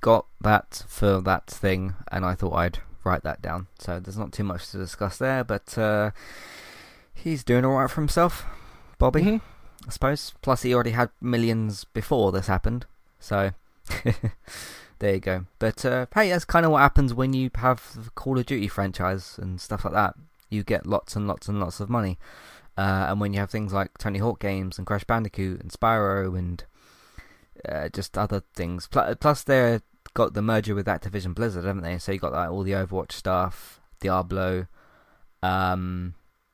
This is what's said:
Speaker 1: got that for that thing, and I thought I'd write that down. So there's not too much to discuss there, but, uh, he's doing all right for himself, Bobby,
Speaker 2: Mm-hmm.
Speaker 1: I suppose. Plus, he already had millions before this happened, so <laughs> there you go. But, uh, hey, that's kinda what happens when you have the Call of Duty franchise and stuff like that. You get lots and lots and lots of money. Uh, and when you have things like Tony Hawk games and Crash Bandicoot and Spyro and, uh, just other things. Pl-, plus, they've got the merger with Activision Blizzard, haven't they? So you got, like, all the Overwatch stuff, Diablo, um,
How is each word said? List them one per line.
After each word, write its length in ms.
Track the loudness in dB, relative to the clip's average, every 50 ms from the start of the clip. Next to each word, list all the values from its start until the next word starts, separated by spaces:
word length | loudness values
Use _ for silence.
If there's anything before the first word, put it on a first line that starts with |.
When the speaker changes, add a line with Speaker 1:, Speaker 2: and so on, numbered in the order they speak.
Speaker 1:
got 260 | 4 6 6 6 6 0 -8 -2
that 440 | 2 4 4 4 4 0 -8 -14 -12 -12
for 320 | -2 2 4 4 4 4 4
that 240 | 2 0 0 0
thing, 480 | -6 -8 -2 0 0 2 2 0 -2 -4 -6 -8 -6 -4
and 120 | -2 0
I 100 | 0 0
thought 200 | 0 -2 0 0
I'd 240 | 2 0 0 0 -4 -8 -10 -14 -6 -2
write 180 | -2 -2 0 -2
that 200 | -4 -6 -6 -6
down. 240 | -6 -6 -6 -8 -12 -16 -12
So 200 | -8 -8 -8 -6
there's 180 | -8 -8 -8 -8
not 140 | -8 -8 -6
too 120 | -4 -4
much 260 | -4 -4 -6 -8 -10
to 60 | -10 -10
discuss 400 | -10 -10 -6 -4 -4 -4 -2 -2
there, 260 | -2 0 0 0 0
but, 320 | -2 -4 -4 -4 -6 -2 0
uh, 320 | 0 2 2 2 2 0 -2 -6 -12 -16 -18 -18 -18 -18 -18 -20 -20 -20 -20 -20 -20 -20 -20 -20 _ _ -14
he's 300 | -8 -4 -4 -4 -2 2
doing 200 | 4 4 4 6
all 140 | 4 4 2
right 120 | 2 0
for 100 | 0 0
himself, 440 | 0 2 4 4 4 4 2 -2 -6 -8 -10 -10 -14 -18 -20 -20 -20 -20 0 2
Bobby, 240 | 4 4 6 6 4
Speaker 2:
Mm-hmm. 140 | 4 4 2 0 -6 -12 -20 -20 -20 -20 -16 -12 -12
Speaker 1:
I 20 |
suppose. 440 | -6 0 0 0 0 0 -4 -10 -14 -6 0
Plus, 200 | 2 2 2 2
he 120 | 4 4
already 160 | 4 4 4 2
had 180 | 2 2 0 0 _
millions 640 | -4 0 2 2 4 4 2 2 0 -2 -4 -6 -10
before 480 | -8 _ -8 0 2 4 4 6 4 4
this 140 | 2 2 2
happened, 380 | 2 2 2 0 -2 -2 -4 -10 -16 -20 _ _ _ _
so 320 | -6 -2 0 0 2 0 -2 -6 -12 _ _ _ -10 -8
<laughs> 1120 | -8 -2 0 0 0 0 -2 -4 -6 -6 -12 -18 -16 -16 -16 -16 -16 -18 -20 -20 -10 -2
there 160 | 0 0 0
you 60 | 0
go. 260 | 0 -2 -2 -2 -4 -8 _ -2
But, 260 | 0 0 0 0 0
uh, 220 | 0 0 0 -2 0 2
hey, 160 | 2 4 4
that's 140 | 2 0 0
kinda 240 | 2 2 4 6 6
what 100 | 6 8
happens 340 | 8 8 8 6 6 6 2
when 180 | 0 0 0 2
you 160 | 0 0 -2 -2
have 360 | 0 2 2 2 2 -2 -10 -16
the 160 | -16 -16 -14
Call 280 | -14 -8 -4 -2 0 0
of 80 | 0
Duty 220 | 0 -2 -2 -2 -2
franchise 720 | -2 -2 -2 -2 -2 -2 0 0 0 -2 -6 -10 -12 -10
and 200 | -8 -8 -8 -8
stuff 240 | -6 -6 -6 -4 -4
like 100 | 0 2
that. 200 | 2 2 2 0 -4 -12 -20 _ _ _ _
You 140 | -4 -4 0
get 220 | 0 0 0 0
lots 280 | 0 0 -2 -2 -2 -4
and 140 | -4 -2 -2
lots 200 | -4 -4 -4 -4
and 120 | -4 -2
lots 180 | -2 -4 -4 -6
of 80 | -4 -2
money. 280 | 0 0 0 0 -2 -4 -8 -14 -20 -20 -20 -20 -20 -20 -20 -10 -4
Uh, 300 | -2 0 2 2 2 2 0
and 120 | 0 0
when 120 | 0 0 0
you 60 | -2
have 100 | -2 -2
things 220 | -4 -4 -4 -2 -2
like 240 | -2 -2 -2 -6 -6
Tony 200 | -6 -4 -2 0
Hawk 220 | 0 0 -2 -2
games 360 | -2 -2 -2 -2 -4 -6 -6 -8
and 80 | -6
Crash 180 | -4 -4 -2 0
Bandicoot 560 | 0 0 0 0 -2 -4 -4 -4 -4 -4 -6
and 100 | -8 -12
Spyro 640 | -6 0 2 2 4 4 2 2 2 0 0 -2 -2 -2
and, 260 | -4 -4 -6 -8 -10 -14 _ _ _ _ _ _ _ _ _ -20 -20 -20 -20 _ _ _ -20 -14 -10
uh, 220 | -6 -6 -4 -6 -6
just 300 | -6 -6 -8 -6 -4 -2
other 240 | -2 0 -2 -4 -4 -6 _
things. 320 | -6 -4 -4 -4 -6 -8
Pl-, 280 | -2 0 0 0 0 -2
plus, 260 | 0 2 2 2 2 2
they've 400 | 2 4 4 6 4 4 2 -2 _ _ _ _ -8 0
got 200 | 0 0 2 2
the 80 | 0 0
merger 320 | 2 2 2 2 0 -2
with 120 | -2 0
Activision 480 | -2 -2 -2 -4 -6 -6 -4 -4 -4 -4
Blizzard, 300 | -2 -2 -2 -2 -2 -4
haven't 180 | -4 -4 -4 -4
they? 160 | -4 -6 -6
So 140 | -4 -4 -4
you 60 | -2
got, 140 | -2 -2 -2
like, 180 | -2 -2 -2
all 120 | -2 -4 -2
the 100 | -2 0
Overwatch 400 | 0 -2 -2 -2 -4 -6 -6 -10
stuff, 680 | -8 -4 0 0 0 0 0 -4 -8 -14 -18 -20 -20 _ _ -14 -6
Diablo, 640 | -2 0 0 0 0 0 -2 -2 0 0 0 -2 -4 -6 -10 -18 _ _ _ _ _ _ _ _ -20 -20 _ _ -2
um, 720 | 0 0 2 2 2 0 0 -2 -4 -4 -4 -6 -6 -8 -12 _ _ _ _ _ _